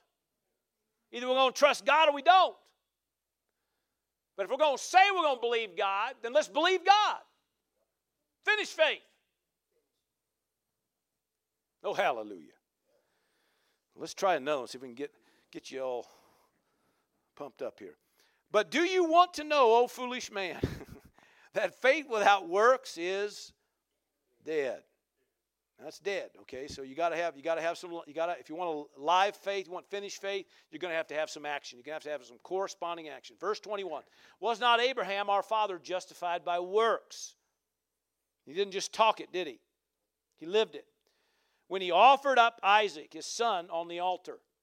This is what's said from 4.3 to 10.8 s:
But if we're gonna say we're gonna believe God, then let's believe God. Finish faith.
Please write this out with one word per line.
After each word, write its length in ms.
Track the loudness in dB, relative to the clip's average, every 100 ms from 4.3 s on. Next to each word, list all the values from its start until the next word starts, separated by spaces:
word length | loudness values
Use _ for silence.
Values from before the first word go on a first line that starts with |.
| -10
But 100 | -6
if 40 |
we're 80 | 2
gonna 200 | 2 0
say 340 | 2 4 4
we're 120 | 4
gonna 160 | 0 0
believe 360 | -2 -2 -4 -4
God, 400 | -2 -2 -6 -8
then 100 | 0
let's 160 | 0 2
believe 380 | 2 2 2 4
God. 360 | 4 4 -2 -10 _ _ _ _ _ _ _ _ _ _ _
Finish 260 | -2 0 -2
faith. 340 | 0 0 0 _ _ _ _ _ _ _ _ _ _ _ _ _ _ _ _ _ _